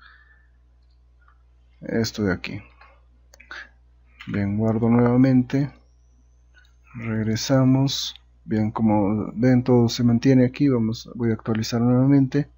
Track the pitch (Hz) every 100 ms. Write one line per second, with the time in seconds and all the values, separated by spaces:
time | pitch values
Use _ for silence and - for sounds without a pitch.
0 | - - _ _ _ _ _ _ _ _
1 | _ _ _ _ _ _ _ _ - 113
2 | 110 - 101 85 - 107 - _ - _
3 | _ _ _ - - - - _ _ _
4 | _ _ - 104 101 104 110 110 117 120
5 | 120 123 135 127 123 139 139 - _ _
6 | _ _ _ _ _ _ _ _ _ 120
7 | 113 110 110 110 - 131 131 131 139 -
8 | - - _ _ - 110 107 - 113 104
9 | 101 107 - 104 127 123 123 123 117 -
10 | 120 117 139 131 123 - 143 123 110 113
11 | - 120 117 110 - 113 117 120 120 123
12 | 135 143 131 143 151